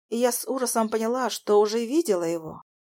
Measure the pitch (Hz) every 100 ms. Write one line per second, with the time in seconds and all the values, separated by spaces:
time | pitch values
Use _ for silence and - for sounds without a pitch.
0 | - 233 247 233 - 262 240 226 220 220
1 | 226 247 240 - - 208 214 226 226 302
2 | 330 180 165 170 160 - - _